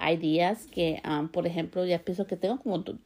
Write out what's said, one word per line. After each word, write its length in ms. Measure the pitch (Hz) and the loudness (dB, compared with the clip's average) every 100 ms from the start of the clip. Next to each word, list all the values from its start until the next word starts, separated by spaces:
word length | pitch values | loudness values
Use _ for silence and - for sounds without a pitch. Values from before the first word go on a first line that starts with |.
Hay 160 | 160 170 | 0 2
días 500 | 160 160 175 226 - | 2 4 4 0 -6
que, 300 | 180 165 156 - | -2 0 0 -2
um, 220 | 147 160 | -2 -2
por 180 | 175 170 | -2 -2
ejemplo, 380 | 170 165 180 | -2 -2 -2
ya 140 | 180 170 | 0 0
pienso 280 | 190 180 190 | -2 -4 -4
que 120 | 180 | -2
tengo 200 | 190 269 | -2 -2
como 220 | 233 175 | -2 -2
t-, 120 | - - | -4 -10